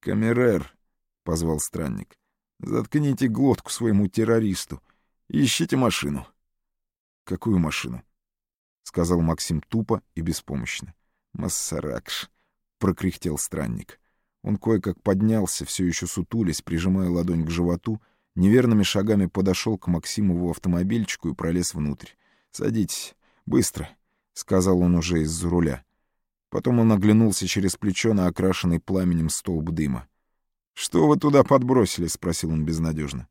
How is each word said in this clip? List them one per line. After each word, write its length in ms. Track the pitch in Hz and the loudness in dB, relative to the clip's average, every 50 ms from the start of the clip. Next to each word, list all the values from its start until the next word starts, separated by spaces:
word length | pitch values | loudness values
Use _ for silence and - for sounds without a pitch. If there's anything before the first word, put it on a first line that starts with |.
«Камерер», 720 | - - 95 104 110 113 117 120 127 120 104 85 69 - _ _ _ _ _ _ _ _ _ _ _ | -4 -4 -2 0 0 2 2 4 4 4 2 2 -2 -6 _ _ _ _ _ _ _ _ _ _ _
позвал 380 | - 82 82 85 80 80 76 | -4 -4 -2 0 -2 -2 -2
странник. 560 | - - - 87 82 71 57 50 50 _ _ _ _ _ _ _ _ _ _ _ | -4 -6 -6 -6 -6 -6 -6 -8 -10 _ _ _ _ _ _ _ _ _ _ _
«Заткните 720 | - - 104 120 107 - - 151 147 143 135 - 139 123 | -10 -4 -4 -4 -4 -2 -2 0 0 0 0 0 0 0
глотку 420 | 110 101 135 139 117 - - - | 0 2 4 2 2 2 -2 -12
своему 360 | - - 117 113 107 98 104 92 | -8 -4 0 2 2 2 2 2
террористу. 760 | _ - 113 107 117 113 110 104 95 - - _ 71 65 _ _ _ _ _ _ _ _ _ _ | _ -2 0 2 2 2 2 0 -2 -4 -6 _ -12 -14 _ _ _ _ _ _ _ _ _ _
Ищите 480 | - 147 143 120 - - 170 - - 135 | 0 0 2 2 2 0 -2 0 0 2
машину». 500 | 131 120 90 - - 71 71 69 64 - _ _ _ _ _ _ _ _ _ _ _ _ _ _ _ _ _ _ _ | 2 2 0 0 -4 -4 -4 -6 -8 -12 _ _ _ _ _ _ _ _ _ _ _ _ _ _ _ _ _ _ _
«Какую 360 | - 92 92 - 113 104 92 | -8 -8 -4 -2 2 2 2
машину?» 440 | 82 78 76 - - 65 60 62 - _ _ _ _ _ _ _ _ _ _ _ _ _ _ _ _ | 2 2 0 -4 -6 -8 -10 -12 -14 _ _ _ _ _ _ _ _ _ _ _ _ _ _ _ _
сказал 380 | - - - 85 85 87 87 | -8 -2 -2 0 2 2 2
Максим 400 | 82 80 82 85 - - 85 76 | 2 0 0 -2 -2 -4 -4 -4
тупо 400 | - _ - 113 110 - 113 95 _ _ _ | -4 _ -4 -4 0 0 -2 -4 _ _ _
и 60 | - | -8
беспомощно. 720 | 80 85 80 - - - 73 69 58 - - - - - - _ _ _ _ _ _ _ | -4 -4 -6 -6 -6 -8 -8 -6 -6 -6 -8 -10 -12 -14 -20 _ _ _ _ _ _ _
«Массаракш», 1000 | _ - - 90 85 - - - - - - 73 60 58 - - - - - - _ _ _ _ _ _ _ _ _ _ | _ -8 -6 -6 -4 -6 -6 -6 -6 -6 -6 -6 -8 -8 -8 -8 -10 -10 -10 -12 _ _ _ _ _ _ _ _ _ _
прокряхтел 600 | - 98 87 - - 92 - - - 87 78 73 | 0 0 0 2 0 -2 -2 -2 -4 -6 -4 -4
странник. 640 | - - - 78 73 58 58 50 - - - _ _ _ _ _ _ _ _ _ | -6 -6 -6 -6 -4 -4 -6 -8 -8 -14 -20 _ _ _ _ _ _ _ _ _
Он 160 | _ - 104 98 | _ -4 -4 -2
кое-как 440 | - 110 113 101 - 104 90 _ | 0 0 0 2 0 -2 -6 _
поднялся, 640 | _ - 95 95 104 110 113 110 98 90 - - 80 | _ 0 2 2 2 2 2 2 0 -2 -4 -6 -8
всё 200 | - - - 92 | -8 -4 -2 0
ещё 220 | 87 82 - - 87 | 0 0 -2 -6 -6
сутулясь, 540 | - - 87 _ - 113 110 87 80 - | -6 -6 -6 _ -2 -2 0 0 -2 -4
прижимая 480 | - - 87 82 85 92 92 95 92 90 | -6 -4 -4 -2 0 0 0 2 0 0
ладонь 360 | 87 87 85 87 87 82 80 | 0 0 0 0 0 -2 -2
к 40 | 80 | -2
животу, 520 | 82 85 87 87 87 85 _ - 110 107 _ _ _ _ _ _ _ | -2 0 0 0 0 -2 _ -6 -8 -8 _ _ _ _ _ _ _
неверными 480 | - 90 98 110 127 123 120 113 107 101 | 2 4 6 6 6 6 6 4 4 4
шагами 420 | - - 104 98 107 110 101 95 | 2 0 -2 0 2 2 2 2
подошёл 520 | 87 _ 98 95 98 92 - - - 110 92 | 2 _ 0 2 2 2 0 0 -2 -4 -4
к 100 | - - | -2 -2
Максимову 640 | 87 85 - - - - 104 95 87 85 90 87 | -2 -2 -2 -6 -4 -2 0 0 0 0 0 -2
автомобильчику 800 | 85 - - 92 87 87 92 95 113 120 107 - - - - 85 | -4 -4 -2 0 0 0 0 0 0 -2 -2 -4 -6 -6 -6 -6
и 60 | 67 | -6
пролез 380 | - - 85 85 87 87 - - | -4 -4 -2 -2 -2 -2 -2 -4
внутрь. 360 | 82 76 73 69 - - - _ _ _ _ _ _ _ _ | -4 -4 -4 -4 -6 -10 -20 _ _ _ _ _ _ _ _
«Садитесь, 640 | _ - - - 113 113 101 - - - - - - _ _ _ _ _ _ | _ -6 -4 -2 0 0 -2 -2 -4 -10 -10 -14 -18 _ _ _ _ _ _
быстро», 440 | - - 135 - - - - - - - _ _ _ _ _ _ _ _ | 0 2 2 2 2 -2 -8 -12 -12 -12 _ _ _ _ _ _ _ _
сказал 460 | - - - 101 95 90 95 92 90 | -16 -4 0 2 2 4 4 4 4
он 160 | 90 87 87 | 4 4 4
уже 260 | 87 78 85 90 82 | 2 2 2 0 0
из-за 280 | 78 78 82 82 90 87 | 0 0 -2 -4 -4 0
руля. 340 | 87 87 87 76 67 64 _ _ _ _ _ _ _ _ _ _ _ _ _ _ | 2 2 2 2 -2 -4 _ _ _ _ _ _ _ _ _ _ _ _ _ _
Потом 300 | - - - 131 123 120 | -8 -4 0 2 2 4
он 120 | 113 113 | 6 4
оглянулся 560 | 110 101 92 104 107 110 113 110 95 - - 90 | 4 4 4 4 4 6 4 4 2 0 -4 -2
через 280 | - 104 98 95 - | -2 0 0 0 -2
плечо 380 | - - 104 92 - - 117 110 | -2 -4 -4 -2 0 0 2 2
на 140 | 101 90 90 | 2 2 0
окрашенный 520 | 85 - 92 95 90 - - 87 85 82 | 0 0 0 0 0 0 0 0 0 0
пламенем 500 | - - 95 95 92 90 87 82 80 80 | -2 -2 -2 0 0 2 2 2 0 -2
столб 400 | - - - - 90 80 78 85 | -4 -4 -4 -4 -4 -2 -2 -4
дыма. 380 | 82 80 78 71 65 58 62 _ _ _ _ _ _ _ _ _ _ _ _ _ _ | -2 -2 -2 -2 -4 -6 -8 _ _ _ _ _ _ _ _ _ _ _ _ _ _
«Что 340 | - - - - - 160 151 | -10 -10 -2 2 2 4 4
вы 100 | 147 - | 4 4
туда 260 | - 147 143 143 131 | 2 4 6 6 6
подбросили?» 640 | - 143 135 123 123 131 127 110 90 - - 90 80 | 6 4 2 4 4 4 4 4 2 0 -4 -4 -4
спросил 440 | - - - 87 82 - - 80 | -6 -6 -4 -4 -4 -2 -2 -2
он 140 | 80 80 76 | -2 0 0
безнадёжно. 600 | 78 82 80 82 80 80 76 76 71 67 64 60 _ | -2 -2 -2 -2 -2 -2 -4 -6 -6 -8 -10 -12 _